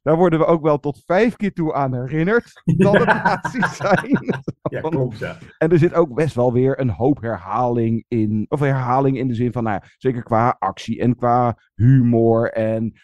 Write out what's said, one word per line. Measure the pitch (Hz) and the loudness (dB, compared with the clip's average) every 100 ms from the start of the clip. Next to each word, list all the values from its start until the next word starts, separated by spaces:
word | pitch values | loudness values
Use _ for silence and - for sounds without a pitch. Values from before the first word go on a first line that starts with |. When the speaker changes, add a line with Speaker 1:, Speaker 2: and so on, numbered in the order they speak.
Speaker 1:
Daar | - 160 | 0 2
worden | 180 160 | 4 4
we | |
ook | 160 165 | 2 2
wel | 151 147 | 2 0
tot | 143 - - | -2 -8 -2
vijf | 175 233 - | 0 2 0
keer | 202 | -4
toe | - 160 | -2 -4
aan | 139 139 | -2 -2
herinnerd | 127 127 156 170 233 - - | -4 -4 -2 0 0 -2 -6
dat | - 165 196 202 | -2 2 4 4
het | |
Speaker 2:
<laughs> | 170 | 2
Ja. | - 190 185 | 2 0 0
Speaker 1:
nazi's | - 247 185 - | -4 -4 -4 -2
zijn. | 185 190 233 277 - 135 - - - | 0 0 0 -2 -2 -8 -10 -10 -8
Speaker 2:
Ja, | 123 | -6
klopt, | 151 160 123 107 | -4 -2 -4 -6
ja. | 87 82 - - | -10 -10 -16 -4
Speaker 1:
En | 156 | 2
er | 170 | 4
zit | 170 | 4
ook | 170 170 | 2 0
best | 120 156 | 0 -2
wel | - 123 | 0 0
weer | 120 131 135 | 2 0 0
een | 131 | -2
hoop | 90 123 147 | 0 0 0
herhaling | 113 107 95 107 123 120 117 113 - | -4 -8 -6 -4 -2 0 0 -2 -2
in. | 120 107 107 104 | -2 0 -2 -2
Of | 139 | -2
herhaling | 139 135 127 127 139 135 | 0 -2 -2 0 0 0
in | 131 | -2
de | |
zin | 117 123 | -2 -4
van, | 123 | -4
nou | 113 98 | -4 -4
ja, | - _ | -8 _
zeker | 131 120 | -4 -4
qua | 110 113 120 - | -2 0 2 0
actie | 95 95 - 113 | -4 -6 -8 -2
en | 120 120 | 0 0
qua | 123 120 123 113 _ | 0 2 0 -2 _
humor | - 117 135 120 117 113 113 117 | 0 4 4 4 4 4 2 0
en, | - 110 113 113 - | -2 -2 -2 -6 -10